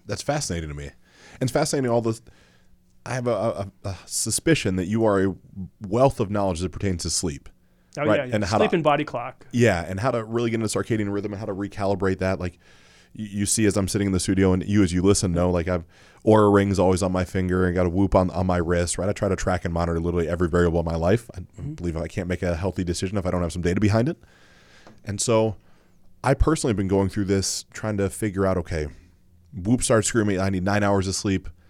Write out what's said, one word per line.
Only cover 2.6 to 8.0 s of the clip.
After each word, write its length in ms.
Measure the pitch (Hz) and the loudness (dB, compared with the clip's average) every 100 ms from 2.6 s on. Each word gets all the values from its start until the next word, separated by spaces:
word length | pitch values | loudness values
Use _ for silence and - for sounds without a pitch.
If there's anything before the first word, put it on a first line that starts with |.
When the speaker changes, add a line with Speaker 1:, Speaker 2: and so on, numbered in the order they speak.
| _ _ _ _ - | _ _ _ _ -8
Speaker 1:
I 80 | |
have 120 | 127 120 | -4 -2
a, 440 | 107 110 80 98 - | 0 0 -4 -8 -10
a, 40 | 101 | -12
a 80 | 92 - | -12 -8
suspicion 680 | - - 107 - 156 107 92 | -6 -4 -2 2 2 2 -2
that 100 | 90 | 0
you 180 | 110 | 2
are 220 | 110 98 95 | 4 4 2
a 80 | 87 - - 90 - 101 | -2 -12 -14 -14 -14 -4
wealth 340 | 110 135 - | 2 2 2
of 100 | 101 | -2
knowledge 280 | 104 98 85 | 0 -2 -2
as 40 | |
it 80 | 90 | -4
pertains 300 | - 101 87 | -4 -4 -4
to 80 | 85 | -4
sleep. 380 | - 87 73 - - _ _ _ | -4 -4 -6 -14 -20 _ _ _
Speaker 2:
Oh, 80 | - | -4